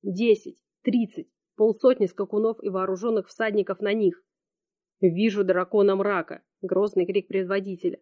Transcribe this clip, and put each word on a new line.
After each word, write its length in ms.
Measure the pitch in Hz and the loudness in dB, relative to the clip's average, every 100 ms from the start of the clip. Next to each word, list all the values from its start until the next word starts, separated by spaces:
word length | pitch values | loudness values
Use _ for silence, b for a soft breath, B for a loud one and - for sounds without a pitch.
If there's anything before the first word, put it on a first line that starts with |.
Десять, 580 | 202 180 233 202 - - _ _ | -8 -2 2 2 0 -16 _ _
тридцать, 460 | - 233 220 - - _ _ - | -2 0 -2 -8 -14 _ _ 0
полсотни 480 | 214 214 254 254 | 0 4 2 4
скакунов 580 | 190 - 196 208 226 220 | 0 -2 -4 -2 -2 -4
и 60 | - | -6
вооружённых 600 | 185 190 185 233 220 - | -4 -4 -4 -2 -4 -4
всадников 520 | - 220 208 190 185 | -4 0 0 -2 -4
на 140 | 208 | -2
них. 280 | 220 196 170 _ _ _ _ _ _ _ _ | 2 0 0 _ _ _ _ _ _ _ _
«Вижу 420 | 190 170 220 202 | 0 2 0 2
дракона 540 | 185 180 185 214 202 190 | 2 0 2 2 4 2
мрака!» — 460 | 202 190 - - _ _ | 0 -2 -6 -14 _ _
грозный 460 | 185 185 208 190 175 | -4 0 0 0 0
крик 220 | 196 185 | -2 -2
предводителя. 680 | 196 185 196 190 180 180 - | -4 -2 -4 -4 -6 -6 -6